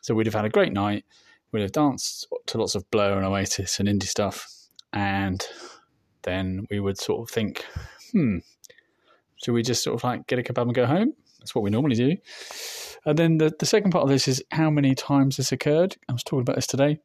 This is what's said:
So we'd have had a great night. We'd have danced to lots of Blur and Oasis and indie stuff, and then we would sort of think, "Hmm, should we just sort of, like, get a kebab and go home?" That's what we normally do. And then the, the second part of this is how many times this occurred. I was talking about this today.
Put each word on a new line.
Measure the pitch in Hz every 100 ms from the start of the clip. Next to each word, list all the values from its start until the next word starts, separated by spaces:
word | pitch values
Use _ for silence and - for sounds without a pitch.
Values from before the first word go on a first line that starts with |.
So | -
we'd | 110 110
have |
had | 107 107
a |
great | 202 98
night. | 101 104 104 - _ _ _ _
We'd | 110
have | 101
danced | - 147 - - - - - -
to | 120
lots | 101
of | 104 95
Blur | 110 101 98
and | 95
Oasis | 98 95 - 95 -
and | 101
indie | 104
stuff, | 98 - 101 - - - _ - _
and | 101 101 98 98 92 - - - - _ _ _ _
then | - 92 92 92 104
we | 101
would | 98 98
sort | - - 117
of |
think, | - 107 - - - - - -
"Hmm, | 214 135 90 - _ - - _ _ _ _ _ _
should | -
we | 120
just | 113 117
sort | -
of, | 110
like, | 127 120 -
get | 127
a |
kebab | 123 127
and | 123
go | 123 123
home?" | 160 240 - _ _
That's | -
what | 127
we | 101
normally | 107 151
do. | 113 127 180 - - - - - - - -
And | - 151
then | 170 160
the, | 156 156
the | -
second | 220 202
part | 170
of | 135
this | 139 135
is | 127 -
how | 160 160
many | 147 139
times | 131 - 139 135 135
this | 131
occurred. | 160 151 151 185 - -
I |
was | 123
talking | - 143
about | 123 -
this | -
today. | 123 143 151